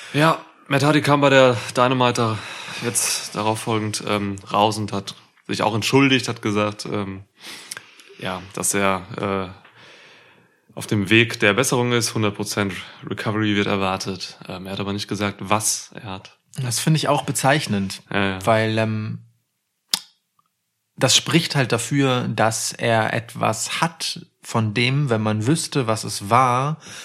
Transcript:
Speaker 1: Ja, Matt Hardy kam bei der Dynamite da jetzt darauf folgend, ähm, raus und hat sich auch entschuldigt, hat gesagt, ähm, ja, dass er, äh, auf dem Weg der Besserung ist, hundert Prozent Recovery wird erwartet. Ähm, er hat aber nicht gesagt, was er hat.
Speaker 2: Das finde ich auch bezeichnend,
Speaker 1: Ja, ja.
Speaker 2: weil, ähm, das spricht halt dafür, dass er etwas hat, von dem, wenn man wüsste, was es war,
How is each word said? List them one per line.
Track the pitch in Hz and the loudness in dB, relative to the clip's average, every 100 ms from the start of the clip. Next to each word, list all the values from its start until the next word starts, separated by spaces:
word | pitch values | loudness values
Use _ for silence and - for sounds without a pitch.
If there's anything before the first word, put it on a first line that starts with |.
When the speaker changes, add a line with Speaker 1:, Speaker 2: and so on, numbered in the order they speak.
| - | -4
Speaker 1:
Ja, | 143 160 143 - - - | 2 2 2 -4 -16 -2
Matt | 139 | 2
Hardy | 143 151 | 4 4
kam | 143 143 | 4 4
bei | 139 | 6
der | 135 131 113 - | 8 8 4 -2
Dynamite | 131 123 131 123 120 | 2 2 4 2 2
da | 113 107 - - - - | 0 -2 -8 -14 -12 -8
jetzt | 117 - - - - | -4 -2 -2 -4 -6
darauf | 104 107 110 | -4 -2 -2
folgend, | 123 110 107 101 - | -2 -2 -2 -4 -2
ähm, | 104 101 98 - | -2 -2 -6 -2
raus | 104 107 107 | 4 4 2
und | 101 | -4
hat | 98 - - _ _ - | -6 -6 -12 _ _ -8
sich | - | -2
auch | 107 | 0
entschuldigt, | 110 - 131 139 131 117 | 0 2 4 4 2 -2
hat | 113 | -4
gesagt, | 110 104 104 101 - | -2 0 0 -2 -6
ähm, | 104 95 98 98 _ - - - - - - - - | -6 -6 -10 -14 _ -18 -16 -16 -18 -18 -20 -20 -10
ja, | 95 92 92 | -8 -8 -8
dass | - 92 | -6 -2
er, | 101 98 95 95 - 101 98 92 95 - - - - - - _ _ _ _ _ | 2 2 0 -4 -6 -2 -2 -6 -12 -20 -20 -20 -20 -20 -20 _ _ _ _ _
äh, | - | -12
auf | - | -2
dem | 107 92 | 0 4
Weg | 113 117 - | 4 4 4
der | 107 | 4
Besserung | 101 127 131 123 | 4 2 2 2
ist, | 120 110 | 0 0
hundert | 117 104 101 | 0 -2 -2
Prozent | 104 - 98 90 - - - | -4 -2 -2 -4 -14 -14 -10
Recovery | 98 117 107 107 101 | -6 -2 0 2 2
wird | 101 | 2
erwartet. | 101 95 95 101 92 - - - | 0 0 -2 -6 -8 -10 -14 -14
Ähm, | 92 95 | -12 -10
er | |
hat | 98 | -8
aber | 101 | -6
nicht | 101 - | -6 -6
gesagt, | 101 101 - | -4 -4 -4
was | 95 107 - - - | -2 0 0 -4 -8
er | - | -16
hat. | 101 92 - _ _ - | -12 -12 -16 _ _ -8
Speaker 2:
Das | 127 - | -4 -2
finde | 156 156 | 2 2
ich | 139 | 2
auch | 143 | 0
bezeichnend, | - 127 135 147 - 101 95 - - | -2 0 2 2 0 -2 -2 -8 -6
Speaker 1:
Ja, | 101 98 | -2 -2
ja. | 95 113 | 0 2
Speaker 2:
weil, | 110 110 110 | 2 2 0
ähm, | 110 110 110 113 - _ _ _ _ _ _ - - _ _ _ _ _ _ _ _ - | -2 -2 -6 -8 -14 _ _ _ _ _ _ -6 -6 _ _ _ _ _ _ _ _ 0
das | 131 - | 2 2
spricht | - 160 - 143 | 2 0 2 0
halt | 117 | 0
dafür, | 117 - 143 135 123 120 | -2 0 0 2 0 -2
dass | 110 113 - - | 0 0 0 -6
er | - 120 113 107 | -4 0 2 2
etwas | 117 - - 110 110 - - | -2 -6 -2 -2 -2 -4 -2
hat, | 165 - - 170 - _ | -4 -4 -8 -10 -14 _
von | - 117 107 | -4 -2 0
dem, | 104 123 139 139 | 0 0 2 2
wenn | 110 | 2
man | 110 107 110 | 0 0 2
wüsste, | 165 - 147 113 | 0 0 -2 -2
was | 110 | -2
es | - - 101 | -4 -6 2
war, | 120 127 123 143 156 - - | 4 6 2 0 -4 -12 -18